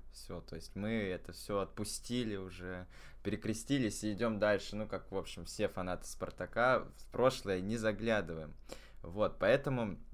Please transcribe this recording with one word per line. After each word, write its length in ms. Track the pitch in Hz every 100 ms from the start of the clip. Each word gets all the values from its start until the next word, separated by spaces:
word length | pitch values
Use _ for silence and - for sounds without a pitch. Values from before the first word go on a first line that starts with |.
| -
всё, 280 | - - 87
то 140 | -
есть 220 | 82 - 95
мы 140 | 107
это 400 | 113 98 90 -
всё 260 | - - 101
отпустили 800 | 95 - 104 - - 123 110 98
уже, 500 | 92 90 90 90 90 - - -
перекрестились 800 | 101 104 107 110 - 139 107 -
и 80 | 107
идём 260 | 98 117 104
дальше, 380 | 104 101 - 104
ну, 100 | 107
как, 240 | 95 -
в 60 | 95
общем, 280 | - - 85
все 220 | - 101
фанаты 380 | 95 90 87 -
«Спартака», 800 | - 92 - 90 113 127 123 - -
в 140 | -
прошлое 500 | 117 127 131 98 92
не 160 | 98 117
заглядываем. 800 | 110 98 113 107 82 80 76 - - - - -
Вот, 360 | - 101 92 -
поэтому 580 | 98 139 143 127 104 82 -